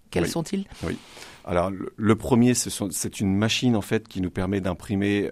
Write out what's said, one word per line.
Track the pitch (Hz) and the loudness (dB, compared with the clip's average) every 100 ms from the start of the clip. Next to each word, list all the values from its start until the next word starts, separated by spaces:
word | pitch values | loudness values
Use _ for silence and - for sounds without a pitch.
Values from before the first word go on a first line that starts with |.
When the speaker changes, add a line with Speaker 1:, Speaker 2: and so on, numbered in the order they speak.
| _ | _
Speaker 1:
Quels | 170 | -4
Speaker 2:
Oui. | 175 | -2
Speaker 1:
sont-ils ? | 170 156 196 196 - | -4 -4 -6 -6 -8
Speaker 2:
Oui. | 85 92 - - - - | -6 -6 -10 -20 -20 -16
Alors, | - 90 92 | -2 0 0
le, | 95 - - | -4 -10 0
le | 107 104 | 2 2
premier, | - 120 123 | 4 4 6
ce | 123 101 | 4 -2
sont, | - 101 | -4 -6
c'est | - 104 - | -4 -8 -2
une | 98 98 | 0 2
machine, | 110 - 127 110 | 2 2 2 2
en | |
fait, | - 110 110 | 0 -4 -4
qui | 95 | -6
nous | 90 | -4
permet | - 92 101 | -2 -2 -2
d'imprimer, | 95 85 - 98 101 101 95 | -2 -4 -2 0 2 2 0